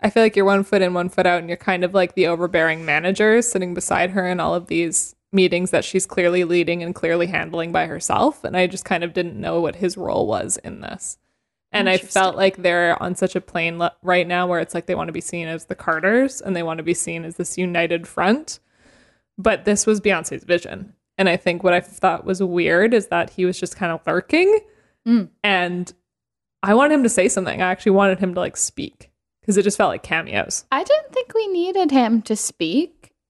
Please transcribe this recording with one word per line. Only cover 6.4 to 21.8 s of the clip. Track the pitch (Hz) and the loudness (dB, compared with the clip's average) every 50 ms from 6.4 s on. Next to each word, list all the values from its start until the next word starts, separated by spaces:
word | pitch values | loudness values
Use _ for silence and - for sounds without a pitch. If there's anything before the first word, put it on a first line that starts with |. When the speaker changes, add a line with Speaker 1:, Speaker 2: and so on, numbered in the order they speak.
| 175 | 0
Speaker 1:
leading | 160 175 175 165 170 170 175 | 2 2 0 2 0 -2 -4
and | 165 175 180 | -6 -8 -8
clearly | - 170 165 170 175 175 | -4 -2 0 0 0 0
handling | 185 190 160 160 160 170 170 165 170 | -2 -2 -4 -4 -4 -6 -6 -6 -2
by | 165 160 170 | -2 -2 -2
herself. | 165 - 170 - - - 196 - 302 - - - | -2 -6 -8 -4 -2 0 2 2 2 0 -2 -10
And | - - | -4 0
I | 185 180 | 0 0
just | 180 190 - - | 0 -2 -10 -4
kind | - 190 165 170 | -4 -4 -2 -2
of | 170 - | -4 -4
didn't | 185 175 170 - - | -4 -4 -4 -6 -8
know | - 165 165 170 | -6 -2 -2 -2
what | 165 151 - | -2 -2 -4
his | 175 196 175 - | -2 -4 -4 -4
role | 185 - - - - - | -4 -6 -4 -2 -2 0
was | - 110 92 - - - - | 0 -2 -4 -2 -4 -6 -8
in | - - - - | -8 -14 -16 -14
this. | - - - - - - - _ _ _ _ _ _ _ _ _ _ _ | -14 -14 -14 -12 -12 -14 -14 _ _ _ _ _ _ _ _ _ _ _
And | - 208 196 190 | -4 -2 0 2
I | 185 185 | 0 0
felt | - - - 190 190 185 - | -2 -2 0 0 2 2 2
Speaker 2:
Interesting. | |
Speaker 1:
like | - 196 190 190 190 | 2 2 2 0 0
they're | 175 175 175 175 175 170 - - | -2 0 2 2 2 2 0 0
on | - 175 180 | -2 -6 -2
such | - 185 180 - | -2 -2 -2 -2
a | 175 | -6
plane | - - - 170 165 165 170 170 | -8 -6 -6 -4 -4 -4 -2 -2
le-, | 170 165 - _ | -4 -4 -4 _
right | - 180 180 180 170 | -2 0 2 2 2
now | 175 180 180 180 | 0 0 -2 0
where | 180 175 165 | 0 0 -2
it's | 170 - - | -2 -4 -6
like | 170 - | -8 -4
they | - 175 | -4 -4
want | 170 165 165 | -4 -4 -6
to | |
be | 156 165 | -8 -10
seen | - - 180 170 165 160 | -10 -8 -10 -8 -8 -8
as | 165 160 - | -10 -10 -10
the | - 185 | -12 -14
Carters | - - 170 160 156 180 196 226 254 269 262 - - | -8 -4 -4 -4 0 0 2 4 4 2 2 -2 -8
and | - 190 185 | -6 -4 -4
they | 170 | -2
want | 170 160 160 165 | -2 -4 -6 -4
to | 156 | -2
be | 170 170 | -2 -2
seen | - - 170 165 165 165 | -2 -2 -6 -6 -8 -10
as | 165 - | -12 -8
this | - 170 - - 185 | -8 -8 -6 -4 -4
united | 185 180 175 165 170 165 170 165 170 | -4 -2 0 0 0 0 -2 -4 -4
front. | - - - 175 196 240 302 311 - - - _ _ _ _ _ _ _ _ _ _ _ _ _ _ _ | -8 -4 0 2 2 2 0 -2 -12 -16 -16 _ _ _ _ _ _ _ _ _ _ _ _ _ _ _
But | 202 185 220 196 - - | 0 0 0 0 2 0
this | 208 202 202 - | 0 0 2 2
was | 220 214 202 | 0 0 2
Beyonce's | - 202 185 160 165 - - - - | 2 0 0 0 -2 -8 -10 -10 -2
vision. | - 175 175 - - - - 196 - _ _ _ _ - - | 0 0 0 0 -6 -14 -14 -16 -18 _ _ _ _ -4 0
And | 190 180 | 2 2
I | 170 175 | 2 2
think | - 175 170 170 190 | 0 -2 -2 2 2
what | 180 | 2
I | 180 175 | 2 2